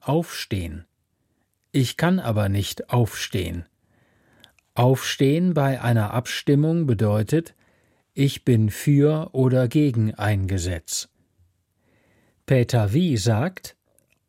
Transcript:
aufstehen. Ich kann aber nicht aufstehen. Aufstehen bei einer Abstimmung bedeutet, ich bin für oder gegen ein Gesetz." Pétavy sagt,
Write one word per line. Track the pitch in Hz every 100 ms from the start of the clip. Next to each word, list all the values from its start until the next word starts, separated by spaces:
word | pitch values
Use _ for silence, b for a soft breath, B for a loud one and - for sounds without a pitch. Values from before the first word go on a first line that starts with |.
aufstehen. | - 156 165 - - 98 85 80 - _ _ _ _ _ _ _ _
Ich | 143 123 -
kann | 165 185
aber | 123 104 101
nicht | 98 95 - -
aufstehen. | 123 110 - - 98 87 85 - _ b b b b b b b b _
Aufstehen | - 127 131 - - 139 156 185
bei | 160 139 131
einer | 117 117 101
Abstimmung | 123 - - - 143 156 170 147
bedeutet, | 107 107 107 107 156 165 - _ _ _ _ _
ich | - 139 -
bin | - 117 107
für | - - 143 147 156 160
oder | 131 127 127 123
gegen | 151 147 117 107
ein | 107 104 101 92
Gesetz." | 95 87 85 - - - _ _ _ _ _ _ _ _ _ _ _ _ _
Pétavy | - 131 117 120 101 127 180 120
sagt, | 107 107 165 185 - - _ _ _ _